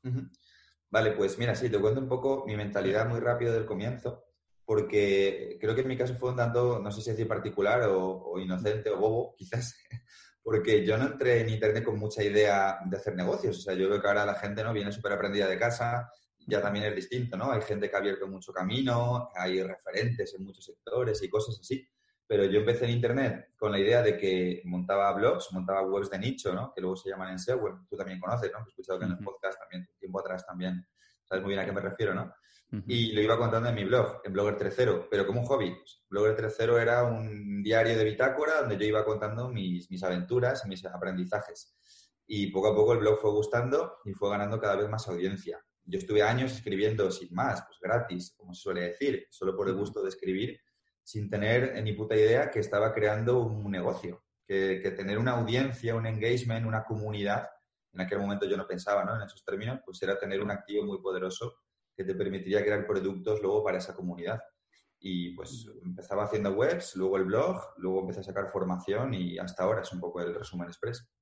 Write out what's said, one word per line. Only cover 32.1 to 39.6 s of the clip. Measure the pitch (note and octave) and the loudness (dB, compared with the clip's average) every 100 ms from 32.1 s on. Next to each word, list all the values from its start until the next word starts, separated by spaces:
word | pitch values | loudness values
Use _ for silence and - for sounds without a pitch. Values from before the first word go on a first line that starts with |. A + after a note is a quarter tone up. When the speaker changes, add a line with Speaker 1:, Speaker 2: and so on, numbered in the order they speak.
Speaker 1:
¿no? | F#2 - - _ _ _ | -2 -6 -12 _ _ _
Speaker 2:
Ujú. | G#2+ G#2+ | -10 -2
Speaker 1:
Y | A#2+ A2+ | 0 2
lo | G#2+ | 4
iba | G#2+ A2+ | 4 4
contando | A#2 A2+ A#2+ | 4 2 0
en | |
mi | A#2 | 0
blog, | G2 B2 G#2 - | 2 4 2 -2
en | G2 | -4
Blogger | F#2+ G#2 - | 0 0 0
tres | G2 G2 | -2 2
cero, | B2 F2+ - | 2 2 0
pero | G2+ G2 | 0 2
como | A2+ | 0
un | A#2+ | 0
hobby. | C#3 F2 F2 - - _ | 0 0 -4 -16 -20 _
Blogger | G2 G#2+ G#2+ | 2 2 2
tres | A2 - | -2 0
cero | A2+ A#2 | 4 6
era | A#2 A#2+ | 6 4
un | A#2+ A2+ A2+ G#2 G2+ G2+ | 4 0 -4 -8 -6 -4
diario | G2+ A2 A2+ A2+ | 2 4 6 4
de | |
bitácora | G#2+ G#2+ C3 C3+ D3+ D#3 | 2 4 2 2 2 2
donde | B2+ G2 | 2 0
yo | G#2+ | 2
iba | G#2+ | 2
contando | G#2+ G#2+ G#2+ G#2+ B2+ | 2 0 -2 -4 -6
mis, | A#2+ | -4